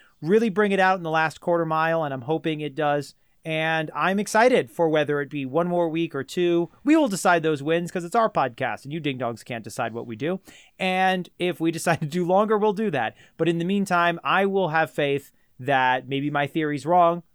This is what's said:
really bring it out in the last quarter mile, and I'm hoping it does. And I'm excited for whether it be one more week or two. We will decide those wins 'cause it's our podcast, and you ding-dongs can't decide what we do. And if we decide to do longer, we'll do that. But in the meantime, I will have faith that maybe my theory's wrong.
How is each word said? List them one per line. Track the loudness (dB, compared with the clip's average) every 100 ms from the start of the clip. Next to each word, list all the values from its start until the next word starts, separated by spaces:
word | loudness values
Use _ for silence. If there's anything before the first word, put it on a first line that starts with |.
| _ -8
really | 2 2 2
bring | 0 2
it | 4
out | 4 2
in |
the | 0
last | 0 0 -2
quarter | -2 0 0
mile, | 0 2 0
and | -2
I'm | -4
hoping | -4 -2 -2 -6
it | -6 -2
does. | 0 0 -4 -14 _ _
And | -6 -4 -2 -2 -4
I'm | -2 0 0
excited | 0 4 6 4 0
for | 0 2
whether | 2 0 -2
it | -4
be | -6
one | -4 -2 0
more | 0 0
week | -2 -4
or | -6
two. | -6 -2 2 2 -2 _
We | 2 4
will | 2
decide | 2 2 2
those | 2 -2
wins | 0 -2 -2
'cause | -6
it's | -2
our | 0 0
podcast, | 0 -2 -2 -6 -6
and | -8
you | -6
ding-dongs | -6 -4 -6 -8
can't | -10 -12
decide | -10 -6 -6
what | -6 -10
we |
do. | -6 -6 -6 -10 -20 -18 -6
And | -4 0 0 0 -4 -4
if | -4 -2
we | -2
decide | -2 0 -2
to | -2
do | -2
longer, | 2 2 2 2
we'll | 0
do | 0 -2
that. | -2 -4 -6 -12 -2
But | 0
in | 0
the |
meantime, | 0 0 2 2 2 0
I | 0 2 2
will | 0 0
have | 0 0
faith | 0 0 -2 -6 _ _ -8
that | 0 2 4 2 -2
maybe | -4 -2
my | -2 -2
theory's | -2 -2 -2 2
wrong. | 4 4 2 -6